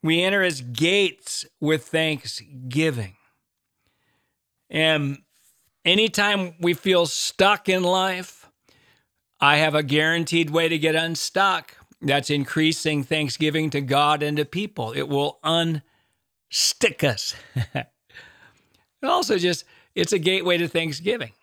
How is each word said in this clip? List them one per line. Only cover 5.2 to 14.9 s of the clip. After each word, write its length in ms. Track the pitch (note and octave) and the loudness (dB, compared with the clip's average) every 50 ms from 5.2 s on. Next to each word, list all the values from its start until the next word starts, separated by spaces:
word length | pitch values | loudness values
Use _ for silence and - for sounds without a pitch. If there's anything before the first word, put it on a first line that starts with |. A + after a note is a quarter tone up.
| _ _ _ _ _ _ _ _ _ _ _ _ _ | _ _ _ _ _ _ _ _ _ _ _ _ _
anytime 680 | E3 F3+ G3+ A3 A3 - - G3+ G#3 G#3 G3 F#3 F3 E3 E3 | 2 4 4 4 2 2 0 0 2 2 0 -2 -4 -6 _
we 140 | E3+ F3 F3 | 0 0 0
feel 320 | - - G3 F#3 F3 E3+ | 0 2 2 4 4 4
stuck 640 | D3 - - - - - - F#3+ G3 G#3 G3 - - | 2 -2 -4 -6 -6 0 2 4 4 4 2 0 -2
in 140 | F#3 F#3 F3+ | 0 2 2
life, 640 | F3 F#3 F#3 F#3 F#3+ F#3 F3+ F#3 - - - - _ _ _ _ _ _ _ _ _ _ _ _ _ _ _ _ _ _ _ | 2 2 2 0 0 -2 -4 -8 -14 -18 -20 -20 _ _ _ _ _ _ _ _ _ _ _ _ _ _ _ _ _ _ _
I 180 | - C#3+ D3 | 4 4 4
have 180 | D3 D#3 D#3 D3 | 4 4 2 2
a 80 | D3+ D3+ | 0 0
guaranteed 640 | C3+ C#3 D3+ D#3 D#3+ E3 E3+ E3 - E3 E3+ E3 D3 | 2 2 2 2 2 2 0 -2 0 0 0 0 2
way 180 | D3+ E3 E3 | 0 0 0
to 120 | E3 E3 D#3+ | 0 0 0
get 160 | D3+ D#3+ D#3 | 0 0 0
unstuck. 840 | D#3+ E3 E3 E3 - - - _ F#3 G3 G3 F3+ E3+ D3+ - - - - _ _ _ | 0 -2 -2 -4 -6 -6 -4 _ 2 2 2 2 0 -4 -10 -20 -20 -20 _ _ _
That's 300 | - D3 C#3 C#3+ C3+ - | -2 0 0 0 2 0
increasing 720 | D3 C#3+ C#3 - - D#3+ D#3 D#3 D#3+ - - D#3 D3+ D3 C3+ | -2 -2 -2 -2 0 2 2 2 0 0 -2 -2 -2 -2 -2
thanksgiving 680 | - D#3+ D#3 D3+ C#3 - - D#3 D#3 C#3+ D#3 D#3+ D#3 | -2 -2 -2 -2 -4 -2 -2 -2 0 0 0 -2 0
to 100 | C3+ C#3 | -2 -4
God 440 | C#3 B2 C#3 C#3 D3 D3 D3+ D3+ D3+ | -2 0 2 2 4 4 2 0 0
and 120 | D3 D3 | -2 -2
to 80 | D3 D3 | -2 -2
people. 460 | - - F3 G#3 G#3 _ - A#2+ A2 | -2 -4 -6 -6 -6 _ -8 -8 -6